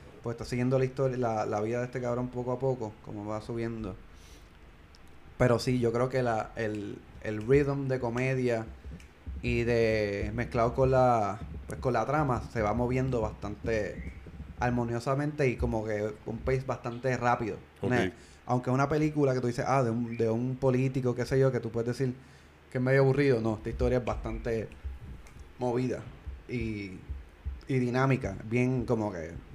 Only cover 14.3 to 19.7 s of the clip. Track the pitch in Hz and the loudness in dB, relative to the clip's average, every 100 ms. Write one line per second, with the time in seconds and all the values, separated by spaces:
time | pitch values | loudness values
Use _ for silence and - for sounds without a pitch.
14.3 | - - - 123 120 117 117 139 135 147 | -14 -12 -4 0 0 0 -2 0 0 0
15.3 | 147 135 113 120 117 107 104 107 104 - | 2 2 2 0 0 0 0 -2 -4 -8
16.3 | 113 127 131 131 120 123 120 131 123 120 | -4 0 0 0 -4 -6 -4 -2 0 2
17.3 | 120 113 - - - 98 123 92 - - | 2 0 -6 -10 -6 0 2 2 -2 -14
18.3 | - - 123 127 127 143 151 151 147 139 | -12 -2 0 2 2 2 2 2 4 2
19.3 | 127 123 120 - | 4 0 0 2